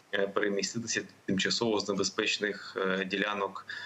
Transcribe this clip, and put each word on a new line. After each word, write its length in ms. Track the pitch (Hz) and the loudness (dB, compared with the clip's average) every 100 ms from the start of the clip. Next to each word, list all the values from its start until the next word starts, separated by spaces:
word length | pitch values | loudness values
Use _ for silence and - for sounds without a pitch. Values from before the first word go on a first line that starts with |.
| - | -4
е, 140 | 101 98 | 0 0
переміститися 760 | 104 104 98 95 113 113 110 98 - - | 2 2 0 -2 -4 -2 -2 -4 -8 -2
тимчасово 540 | 95 98 - 117 104 | 2 2 2 2 2
з 80 | 98 | 2
небезпечних, 880 | 98 98 - 104 - 104 98 - - | 0 0 0 0 2 -2 -4 -6 -2
е, 280 | 95 92 | 0 0
ділянок, 600 | 95 98 104 101 98 95 - - | 0 0 0 0 -2 -4 -10 -10